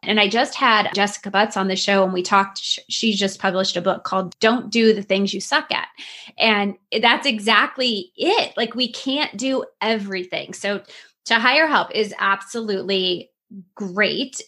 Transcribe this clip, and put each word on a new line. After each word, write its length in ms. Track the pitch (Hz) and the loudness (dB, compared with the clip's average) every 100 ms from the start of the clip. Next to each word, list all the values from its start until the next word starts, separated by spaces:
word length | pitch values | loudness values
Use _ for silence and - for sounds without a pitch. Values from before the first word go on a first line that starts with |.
And 180 | - 214 | -2 2
I 80 | 208 | 2
just 260 | 226 254 | 2 0
had 360 | - 262 214 202 | 2 4 4 2
Jessica 360 | 202 202 - 202 | 0 0 -2 -2
Butts 260 | 196 220 214 | 0 2 0
on 120 | 190 | -2
the 80 | 190 | 0
show 280 | - 196 | 2 2
and 80 | 190 | 2
we 100 | 185 | 0
talked, 360 | 180 196 196 - | 2 2 2 -4
sh-, 220 | - - - | -6 -6 -4
she 240 | - 226 | -2 0
just 260 | 202 202 196 | 2 -2 -2
published 380 | 190 185 185 180 | -2 0 -2 -2
a 40 | |
book 220 | 180 - | -2 -2
called 340 | - 190 180 - | -4 -4 -4 0
Don't 320 | 220 247 208 | 2 2 0
Do 220 | 226 220 | 4 4
the 100 | 214 | 4
Things 300 | 196 190 202 | 2 0 0
You 80 | - | -2
Suck 320 | - 294 294 | -2 -2 0
At. 160 | - - - - - - - | -4 -6 -12 -20 -20 -16 0
And 380 | 226 208 202 196 _ - | 2 4 2 -4 _ 2
that's 260 | 233 254 277 | 4 4 2
exactly 840 | 220 208 214 285 - 254 208 180 - | 0 2 4 2 0 -2 -2 -6 -4
it. 340 | 294 415 - | 0 2 0
Like, 200 | - 226 | -2 -4
we 180 | 226 247 | -2 -4
can't 420 | - 269 277 - 202 | -4 -6 -4 -4 -4
do 260 | 262 262 - _ | -2 -2 -4 _
everything. 720 | 214 220 196 190 180 160 151 | -2 -2 -4 -8 -6 -8 -8
So 300 | - 202 202 - - - _ - | -8 -6 -6 -8 -20 -20 _ 0
to 120 | 233 | 2
hire 300 | 247 277 320 | 4 4 4
help 260 | 294 - | 2 0
is 180 | - 208 - | -2 -4 -2
absolutely 1120 | 196 196 - 233 220 196 180 196 185 180 - _ _ 196 175 - | -2 -2 -4 -8 -4 -4 -2 0 0 -2 -6 _ _ -20 -20 -12
great. 640 | 196 185 202 151 269 - | -6 -2 0 -2 -6 -10